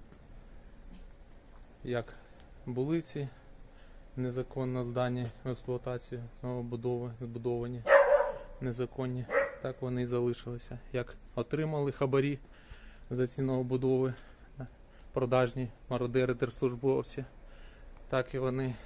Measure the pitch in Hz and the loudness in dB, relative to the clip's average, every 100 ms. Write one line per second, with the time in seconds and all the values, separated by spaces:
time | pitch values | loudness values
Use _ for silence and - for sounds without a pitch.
0 | - - - - - - - - - - | -18 -18 -18 -16 -16 -16 -16 -16 -16 -14
1 | - - - - - - - - 127 120 | -16 -16 -18 -20 -18 -18 -18 -12 -4 -2
2 | 113 - - - - - - 123 139 165 | -4 -10 -18 -20 -18 -14 -6 0 2 2
3 | - 147 135 - - - - - - - | 0 -4 -6 -8 -18 -18 -18 -18 -18 -18
4 | - - 127 123 123 135 127 127 120 120 | -10 -4 -2 0 -2 -2 0 0 0 2
5 | 123 123 120 - 131 120 - 123 127 123 | 2 2 -2 -4 -6 -4 -2 -2 -2 -6
6 | - 123 117 - 123 123 120 120 123 123 | -6 -8 -8 -8 -4 -2 -2 -2 0 0
7 | 120 113 120 117 120 120 120 123 113 554 | -2 -6 -6 -2 0 0 0 0 8 10
8 | 554 571 - - - - 131 120 123 - | 10 6 4 -2 -10 -4 -2 -2 -2 -2
9 | 127 127 113 139 - - 131 - 127 123 | -4 -4 0 2 2 -2 -6 -4 -2 0
10 | 120 120 120 120 - - - 120 - 127 | 2 2 2 0 -4 -8 -8 -10 -4 -4
11 | 120 - - - 117 147 156 151 139 131 | -4 -8 -8 -4 0 0 2 2 0 2
12 | 135 135 139 139 - - - - - - | 4 6 4 2 -6 -18 -18 -16 -16 -16
13 | - 123 127 - 131 127 123 127 131 131 | -4 0 2 2 2 2 2 2 4 6
14 | 131 120 - - - - 127 - - - | 4 0 -10 -20 -16 -12 -12 -14 -20 -20
15 | - 135 123 127 123 131 120 - - 123 | -6 0 4 6 6 2 -4 -6 -4 0
16 | 123 127 127 117 127 - 131 123 135 131 | 2 4 4 4 0 2 2 4 4 4
17 | 123 - 131 - - - - - - - | 2 -4 -8 -10 -18 -16 -16 -16 -16 -16
18 | - 131 123 135 127 127 131 113 | -2 0 0 0 2 2 0 -2